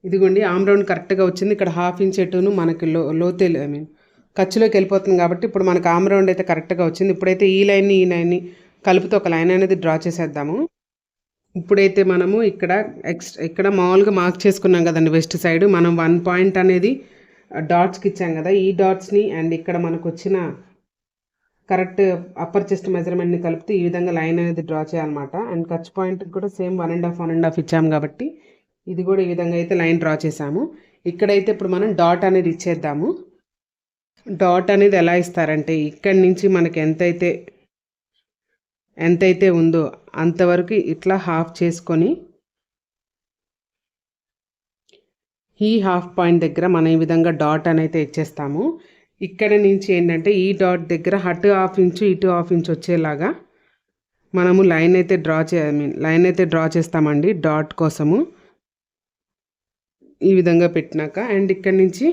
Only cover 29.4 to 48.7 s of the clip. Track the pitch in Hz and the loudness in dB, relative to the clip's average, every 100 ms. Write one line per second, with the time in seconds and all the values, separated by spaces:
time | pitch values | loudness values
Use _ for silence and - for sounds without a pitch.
29.4 | 170 170 170 185 165 170 165 151 156 151 | -4 -4 -2 -2 0 0 0 -2 -4 -6
30.4 | 143 160 320 - _ _ 175 175 202 202 | -6 -6 -6 -12 _ _ -10 -2 0 2
31.4 | 196 202 - 180 214 175 170 175 190 185 | 0 -4 -4 -2 -2 2 2 2 2 2
32.4 | 175 165 180 165 160 147 214 370 - _ | 0 -4 -4 -4 -4 -4 -4 -6 -12 _
33.4 | _ _ _ _ _ _ _ _ - 175 | _ _ _ _ _ _ _ _ -14 -2
34.4 | 185 180 180 196 202 196 170 175 175 175 | 2 2 2 4 4 4 2 2 0 -2
35.4 | 156 156 147 160 151 147 196 190 185 185 | -2 -2 -2 -2 -4 -4 2 4 4 4
36.4 | 196 180 170 165 156 160 175 170 175 - | 2 2 0 0 -2 0 -2 0 -2 -4
37.4 | - _ _ _ _ _ _ _ _ _ | -10 _ _ _ _ _ _ _ _ _
38.4 | _ _ _ _ _ - 165 175 185 180 | _ _ _ _ _ -6 0 2 2 4
39.4 | 190 170 165 165 147 - _ - 165 170 | 4 4 2 2 -2 -8 _ 0 0 2
40.4 | 180 180 180 - - 160 185 190 180 160 | 2 2 2 0 0 -4 -2 -2 0 -2
41.4 | 165 - 175 170 - 160 185 349 - _ | -4 -2 -2 -2 -2 0 2 -2 -8 _
42.4 | _ _ _ _ _ _ _ _ _ _ | _ _ _ _ _ _ _ _ _ _
43.4 | _ _ _ _ _ _ _ _ _ _ | _ _ _ _ _ _ _ _ _ _
44.4 | _ _ _ _ _ _ _ _ _ _ | _ _ _ _ _ _ _ _ _ _
45.4 | _ _ 208 226 190 180 175 - 175 170 | _ _ 0 2 2 -2 -4 -2 2 2
46.4 | 160 - 180 170 165 160 160 165 165 156 | 2 -2 0 2 2 2 2 0 0 0
47.4 | 151 156 165 160 160 165 147 160 156 - | -2 0 0 0 0 -2 -4 -6 -8 -8
48.4 | 143 147 277 | -6 -4 -4